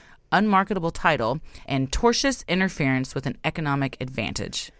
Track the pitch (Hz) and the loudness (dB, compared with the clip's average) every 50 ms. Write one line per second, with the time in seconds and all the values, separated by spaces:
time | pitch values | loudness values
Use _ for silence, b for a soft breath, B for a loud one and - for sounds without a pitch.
0 | b b b b b - - - 208 214 202 190 190 - 208 185 165 165 - - | b b b b b 0 2 2 4 4 4 4 4 2 0 -2 -2 -2 -2 0
1 | - 175 156 - 113 110 131 156 - B B B B B 135 135 135 135 - - | 2 2 2 2 2 0 -2 -2 -6 B B B B B -2 0 0 0 0 2
2 | - 233 233 - - 277 262 - - - 170 185 190 185 - - 151 135 131 131 | 4 4 4 4 2 0 0 0 -2 0 0 2 2 0 0 0 0 2 2 0
3 | 131 - - 139 - - - - - 156 156 - 156 147 139 139 139 135 - - | 0 -2 -4 -4 -4 -4 -4 -4 -4 -4 -2 -2 -2 0 0 0 0 -2 -4 -6
4 | 127 127 127 - 107 - - - 98 - - - - - - b | -8 -8 -6 -4 -4 -4 -4 -6 -6 -6 -6 -8 -8 -10 -14 b